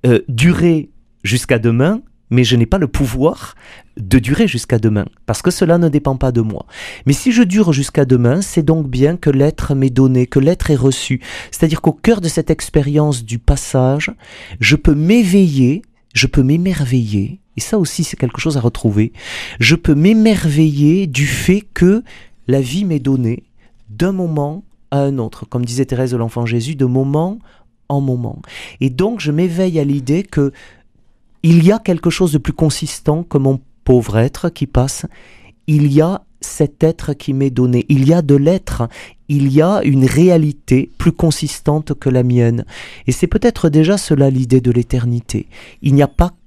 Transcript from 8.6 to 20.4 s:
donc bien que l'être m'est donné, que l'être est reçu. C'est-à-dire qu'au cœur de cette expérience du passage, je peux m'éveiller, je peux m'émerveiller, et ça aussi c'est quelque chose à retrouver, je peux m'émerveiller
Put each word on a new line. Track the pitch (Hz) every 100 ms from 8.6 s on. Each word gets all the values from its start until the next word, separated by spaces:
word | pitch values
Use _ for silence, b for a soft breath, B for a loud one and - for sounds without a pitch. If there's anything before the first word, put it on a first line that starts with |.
donc | 151 160 139
bien | 127 143 175
que | 151
l'être | 135 147 160 -
m'est | 139 135
donné, | 123 135 127 127
que | 139
l'être | 135 135 -
est | 143
reçu. | 135 131 - 127 B B B
C'est-à-dire | - 165 156
qu'au | -
cœur | 147 - 226
de | 165
cette | - 151
expérience | 160 - 156 143 147 151 127
du | 110 117
passage, | - 139 - 135 127 139 - - B B B B
je | 120 151
peux | -
m'éveiller, | 147 165 233 196 196 185 135 123 165 - _ _
je | - 135
peux | -
m'émerveiller, | 131 160 185 160 131 127 113 104 101 185 _ -
et |
ça | - 214
aussi | 165 -
c'est | 160 -
quelque | 127 -
chose | 160 139
à |
retrouver, | 117 - 113 101 110 B B B B B
je | 113
peux | 170 -
m'émerveiller | 147 180 220 220 202